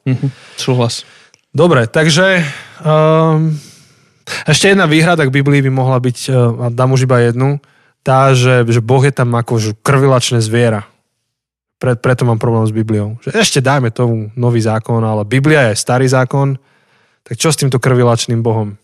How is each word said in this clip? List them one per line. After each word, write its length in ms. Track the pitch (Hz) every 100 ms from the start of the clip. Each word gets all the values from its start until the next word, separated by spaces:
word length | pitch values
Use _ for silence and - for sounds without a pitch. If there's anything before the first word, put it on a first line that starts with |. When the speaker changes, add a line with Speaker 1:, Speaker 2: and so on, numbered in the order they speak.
Speaker 1:
Mhm, 240 | - 131 139 - - -
súhlas. 480 | - 123 117 - - - _ _ _
Speaker 2:
Dobre, 360 | 135 175 151 113
takže, 560 | 165 160 156 190 185 147 - - -
ehm, 760 | 156 156 156 160 160 156 160 151 - - _ _ _ _ - - -
ešte 240 | 147 196
jedna 140 | 196 165
výhrada 400 | 156 170 170 139
k 80 |
Biblii 280 | 139 139 143 135
by 60 |
mohla 280 | 131 131 131
byť, 180 | 123 120 -
e, 40 |
a 340 | 131 120 117 120
dám 220 | 117 131 135
už 120 | 127
iba 120 | 123
jednu, 360 | 120 117 135 143 _ _ _ _
tá, 320 | - 131 135
že, 320 | 131 127 127 117
že 140 | 117
Boh 200 | 110 131
je 120 | 139
tam 200 | 135 123 117
ako 180 | 113 117
že 120 | 107 104
krvilačné 640 | - 139 139 127 - 120
zviera. 440 | 110 117 120 107 - _ _ _ _ _ _ _ _ -
Pre-, 160 | 127 120
preto 280 | 127 123 120
mám 140 | 113
problém 260 | 123 113 110
s 60 |
Bibliou. 440 | 110 107 107 104 113 -
Že 40 | 214
ešte 180 | 214 143
dajme 280 | 131 143 120
tomu 360 | - 123 113 107 120
nový 240 | 123 120
zákon, 400 | 110 110 - 117
ale 240 | 110 107 104
Biblia 460 | 131 143 151 120
je 100 | 101
starý 260 | - 123 131
zákon, 480 | 131 127 139 139 131 _ _ _ _ _ _
tak 160 | - 117
čo 160 | 160
s 60 | 147
týmto 180 | 135 127
krvilačným 640 | 135 123 120 117 - 113
Bohom? 360 | 117 110 104 101